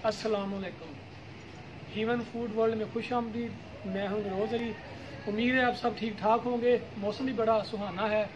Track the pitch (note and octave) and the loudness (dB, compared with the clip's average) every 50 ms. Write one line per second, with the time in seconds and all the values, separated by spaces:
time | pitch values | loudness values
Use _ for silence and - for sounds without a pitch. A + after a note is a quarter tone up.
0 | - A3 G#3+ - - A3 G#3+ G3+ G3 G3 G3 G3 F#3+ F3 - - D#3+ D#3 C#3 - | 0 0 0 0 0 0 0 2 0 -2 -4 -4 -4 -6 -8 -10 -12 -12 -12 -14
1 | - - - - - - - - - - - - - - - - - - - G#3 | -14 -14 -16 -16 -16 -14 -14 -14 -14 -14 -14 -14 -14 -14 -14 -14 -12 -8 -2 0
2 | A3 A3+ A#3+ A#3+ A3+ - - A#3 A#3+ A3+ G#3+ A3 A3+ A3+ A3+ A3 G#3+ G3+ - A#3 | 2 2 2 0 0 -4 -4 -4 -4 -2 2 4 4 4 4 2 -2 -2 -2 -4
3 | - - B3 A#3+ A#3 A3+ G#3+ A#3 A#3+ A3+ G3 - - - - - - G3 F#3+ G3 | -2 0 0 0 0 0 -2 -4 -4 -4 -6 -10 -12 -14 -14 -8 -6 -2 -2 0
4 | G3+ F#3 G3+ G#3+ G3+ G3 F#3+ F#3+ G#3+ G#3+ A#3 A#3 A#3+ A3+ G#3+ - - - - - | 0 0 0 -2 -2 0 0 0 0 0 0 0 0 -2 -4 -6 -10 -12 -12 -12
5 | - - - - - - G3+ G#3+ A#3 B3 B3+ C4 B3 A#3+ A#3+ - - A#3+ A3+ - | -12 -12 -12 -8 -4 -2 0 2 4 4 6 6 4 4 2 2 0 0 0 0
6 | G#3+ A3+ G3+ - F#3 G#3+ A3+ A#3+ - B3 B3 A#3+ A#3 A#3+ B3 A3+ - - - A3 | -4 -4 -2 2 4 4 4 6 4 0 0 4 6 6 6 6 4 -4 -6 -2
7 | G3 G#3 G#3 - C4 C4 B3 G#3 A3 A3 A3+ G#3+ G3 - A3+ G3+ G#3 G3 F3 F#3 | -2 -2 0 0 -2 -2 2 2 4 6 6 4 4 0 -4 -4 -4 -4 -2 0
8 | G#3+ G#3+ G#3+ G#3+ G#3 F#3+ - | 2 2 4 2 2 0 -4